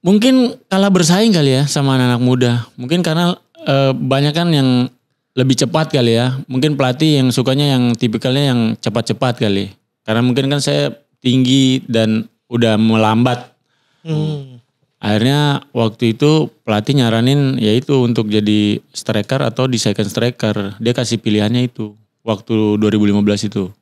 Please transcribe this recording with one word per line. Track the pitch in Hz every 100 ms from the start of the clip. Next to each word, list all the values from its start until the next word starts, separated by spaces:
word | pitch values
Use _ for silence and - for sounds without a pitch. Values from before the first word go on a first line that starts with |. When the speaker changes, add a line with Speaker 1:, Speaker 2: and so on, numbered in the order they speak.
Speaker 1:
Mungkin | 175 208 247 262 240 - _
kalah | 190 202
bersaing | 185 160 180 226
kali | 185 139 131
ya |
sama | 143 - 139 131
anak-anak | 123 120
muda. | 123 127 123 120 117 -
Mungkin | 123 175
karena, | 165 156 175 - _ -
eh, | - 139 135
banyak | 131 135 135 143 151
kan | 175
yang | 151 131 123 123 _ _ _ _
lebih | - 131 127
cepat | 123 156 160
kali | 143 120
ya. | 117 127 131
Mungkin | - 127 151 143
pelatih | 131 127 156 147
yang | 131
sukanya | 123 127 135 147
yang | 131 123 117
tipikalnya | 123 110 131 131 143
yang | 123 113 113
cepat-cepat | - 110 113 104 131 120
kali. | 110 98 98 - _ _
Karena | - 110
mungkin | 123 127 135
kan | 143
saya | 139 147 143 - _ _
tinggi | 127 131 127 135 131 131
dan | - 113 110 110 110 _ _
udah | 117 117 107
melambat. | 110 110 107 110 123 123 - _ _ _ _ _
Speaker 2:
Hmm. | 165 151 151 151 135 123 _ _ _ _
Speaker 1:
Akhirnya | 104 104 120 143 147 139 -
waktu | 120 113 104 117
itu | 110 147 156 151 _
pelatih | - 107 104 143
nyaranin | 117 113 123 143 139 131
yaitu | 107 113 131 139
untuk | 120 120 107
jadi | 107 104 107 104 110 _
striker | - - 107 101 135
atau | 131 117
di | 131 120
second | - 101 104
striker. | - 120 123 113 104 101 104
Dia | 113
kasih | 123 117 113
pilihannya | 110 104 104 123
itu | 123 - 107 104 _ _
waktu | 113 104 - 113 107 104
dua | 107
ribu | 107
lima | 104 101
belas | 104 101
itu. | 107 104 92 -